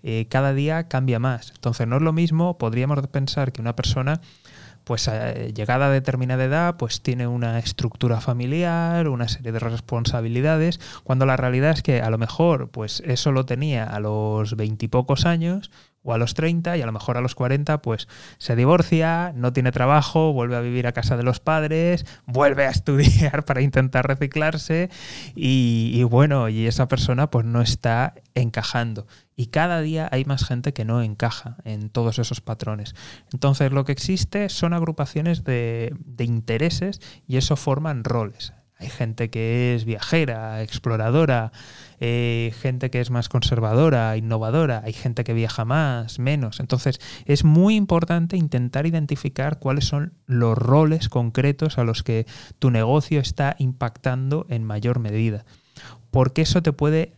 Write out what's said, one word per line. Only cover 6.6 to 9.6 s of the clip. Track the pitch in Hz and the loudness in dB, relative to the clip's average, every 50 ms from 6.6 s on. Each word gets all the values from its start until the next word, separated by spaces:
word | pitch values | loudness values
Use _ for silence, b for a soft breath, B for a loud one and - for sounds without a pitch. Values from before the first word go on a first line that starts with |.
| 175 175 170 - | 0 0 -2 -2
pues, | 120 117 - - | -4 -4 -4 -4
tiene | _ 135 123 123 120 | _ -4 -2 -2 -2
una | 120 120 120 120 117 113 117 | -2 -2 -2 -2 -2 -2 -2
estructura | 113 - - - - 113 - - - 120 117 113 | -4 -4 -4 -4 -4 -4 -2 -2 0 0 0 0
familiar, | - - 120 120 123 127 147 170 175 170 170 170 170 170 170 170 165 151 | 0 -2 -2 -2 -2 -2 -2 0 0 0 0 0 0 0 0 0 0 0
una | 131 120 120 113 | 0 -2 -2 -4
serie | - - 127 117 | -4 -6 -6 -6
de | 113 | -4
responsabilidades, | 117 | -2